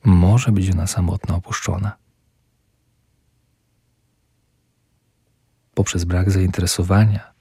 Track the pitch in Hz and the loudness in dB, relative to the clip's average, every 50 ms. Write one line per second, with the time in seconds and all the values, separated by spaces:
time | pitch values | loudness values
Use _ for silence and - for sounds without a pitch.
0 | _ 110 92 87 90 92 107 120 131 - 110 98 95 95 95 87 82 90 - - | _ 4 4 6 6 6 4 4 2 2 0 0 0 0 0 -2 -2 -2 -2 -2
1 | 90 87 92 95 - - - 90 - - 113 - - - - 90 98 101 - _ | -2 -2 -2 -4 -4 -4 -6 -6 -4 -6 -10 -10 -6 -6 -6 -4 -4 -6 -8 _
2 | _ _ _ _ _ _ _ _ _ _ _ _ _ _ _ _ _ _ _ _ | _ _ _ _ _ _ _ _ _ _ _ _ _ _ _ _ _ _ _ _
3 | _ _ _ _ _ _ _ _ _ _ _ _ _ _ _ _ _ _ _ _ | _ _ _ _ _ _ _ _ _ _ _ _ _ _ _ _ _ _ _ _
4 | _ _ _ _ _ _ _ _ _ _ _ _ _ _ _ _ _ _ _ _ | _ _ _ _ _ _ _ _ _ _ _ _ _ _ _ _ _ _ _ _
5 | _ _ _ _ _ _ _ _ _ _ _ _ _ _ _ - 101 - - 92 | _ _ _ _ _ _ _ _ _ _ _ _ _ _ _ -4 -4 -2 -2 -4
6 | 85 85 87 90 92 98 98 95 92 92 92 - 90 95 - - 87 90 95 101 | -4 -2 -2 -2 0 0 0 0 0 -2 -2 -2 -4 -4 -2 -4 -2 0 2 2
7 | 110 110 104 101 - - _ _ | 4 2 2 -2 -6 -12 _ _